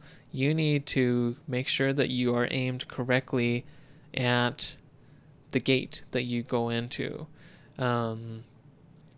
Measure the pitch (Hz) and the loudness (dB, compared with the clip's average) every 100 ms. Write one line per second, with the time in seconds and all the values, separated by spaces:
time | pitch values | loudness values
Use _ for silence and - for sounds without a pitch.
0 | - - - 139 139 156 151 147 139 - | -20 -20 -10 -2 0 2 2 2 0 2
1 | 123 123 120 120 - 123 131 - 135 135 | 4 4 2 -2 -4 -4 -2 0 2 2
2 | 127 127 123 120 120 131 127 127 - - | 0 2 2 2 0 0 -2 -4 -8 -6
3 | 123 127 - 127 120 120 - - - - | 0 0 2 0 2 0 -4 -16 -20 -20
4 | - - 123 123 123 127 - - - - | -8 -2 2 4 2 -2 -6 -8 -18 -20
5 | - - - - - 127 - 131 110 - | -20 -20 -20 -20 -4 0 2 2 0 -10
6 | - 127 123 120 117 123 117 117 120 - | -6 -4 0 -2 0 0 0 -2 -4 -4
7 | - - 156 - - - - - 127 120 | -6 -6 -12 -16 -20 -20 -14 -2 0 0
8 | 117 113 113 113 117 - - - - - | 0 -4 -8 -12 -14 -20 -20 -20 -20 -20
9 | - | -20